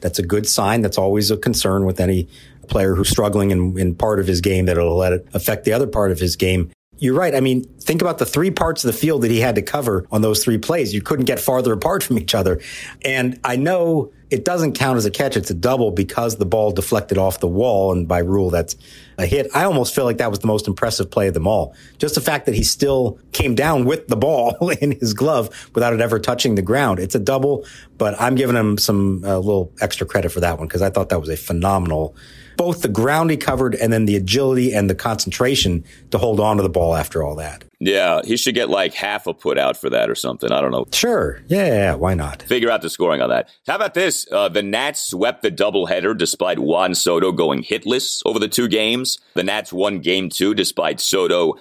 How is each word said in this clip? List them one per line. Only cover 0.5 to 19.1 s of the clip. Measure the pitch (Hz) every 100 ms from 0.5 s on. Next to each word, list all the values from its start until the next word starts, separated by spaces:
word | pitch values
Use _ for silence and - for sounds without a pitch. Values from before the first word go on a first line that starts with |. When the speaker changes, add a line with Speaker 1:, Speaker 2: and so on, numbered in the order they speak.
| - 101 117
Speaker 1:
That's | 104 -
always | 95 104 101
a | 104
concern | 123 110 101 98 95
with | 90
any | 92 92 87 - - - -
player | 110 95 92
who's | 101
struggling | - 104 104 101
in, | 92 90 92
in | 90 87
part | 110 101
of | 95
his | 87
game, | 95 92 92
that | 85
it'll | 85 87
let | 92
it | 90 -
affect | - - 104
the | -
other | 113 139
part | 110 98
of | 85
his | 90 82
game. | 92 92 82 - _ -
You're | 131
right. | 139 180 135
I |
mean, | 131 127 127 -
think | - 160
about | 175 160
the | -
three | 143 185
parts | - 165 160
of | 123
the | 107
field | 151 147
that | 117
he | 117
had | 123 104
to |
cover | 92 147 123 95 -
on | 107
those | 110 107
three | - 110
plays. | - 170 113 101
You |
couldn't | - 147 127
get | 131
farther | - 127 123
apart | 104 156 190
from | - 117
each | -
other. | 113 92 85 - - - - 131
And | 131 127 127
I | 131 123
know | 151 185 170 160 131 - -
it | 131
doesn't | - 180 156
count | - 139 123
as | 104
a |
catch. | 98 139 110
It's | 85
a |
double | 87 120 131 113
because | 90 92 - 117 117
the | 95
ball | 110 107
deflected | 98 95 110 - 98
off | 95 90
the | 90
wall, | 90 123 101 98
and | 90 82
by | 87
rule, | 87 98 92
that's | 87 87 - - - -